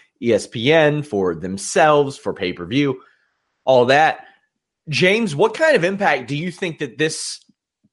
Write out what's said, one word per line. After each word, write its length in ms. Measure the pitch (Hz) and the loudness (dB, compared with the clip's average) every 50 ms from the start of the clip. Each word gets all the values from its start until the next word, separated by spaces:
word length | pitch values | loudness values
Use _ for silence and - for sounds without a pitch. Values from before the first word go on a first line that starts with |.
| _ _ _ - | _ _ _ -6
E 120 | - 117 107 | 0 0 0
S 140 | 95 - | 0 0
P 220 | - - 117 110 135 156 | -4 -8 -2 0 2 4
N 280 | 165 156 147 147 147 | 4 4 4 2 0
for 320 | 143 - 107 98 95 90 85 | -4 -4 -4 -2 -2 -2 -2
themselves, 840 | 80 87 92 95 98 - - - 185 160 151 151 147 143 135 131 | -4 -6 -8 -8 -8 -8 -4 0 2 4 4 4 4 2 0 -4
for 160 | - - 101 85 | -10 -8 -8 -8
pay-per-view, 680 | - 95 90 87 87 87 85 117 139 147 139 127 - - _ _ _ _ _ _ _ _ _ _ _ - | -6 -6 -6 -6 -8 -8 -4 -2 -2 0 -2 -2 -6 -10 _ _ _ _ _ _ _ _ _ _ _ 0
all 220 | - 131 123 123 | 2 4 4 4
that. 400 | 123 135 147 - 143 - - - - _ _ _ _ _ _ _ _ _ _ _ 165 | 4 4 4 4 2 0 -4 -10 -20 _ _ _ _ _ _ _ _ _ _ _ -8
James, 440 | 143 123 180 185 202 226 233 190 143 | -2 0 2 2 2 2 0 -2 0
what 200 | 143 202 220 220 | 0 0 0 0
kind 240 | - 214 311 285 | 0 0 2 2
of 80 | 220 160 | 2 0
impact 420 | 185 202 196 202 160 147 135 123 | -2 -2 -2 0 0 0 0 -2
do 80 | 117 143 | -6 -6
you 160 | 147 170 185 | -6 -6 -8
think 280 | 165 - 196 175 156 - | -8 -8 -8 -8 -8 -8
that 180 | 156 127 104 | -10 -8 -6
this 420 | 127 156 156 151 - - - - - _ _ _ _ _ _ _ _ _ _ | -4 -4 -4 -4 -6 -12 -12 -14 -16 _ _ _ _ _ _ _ _ _ _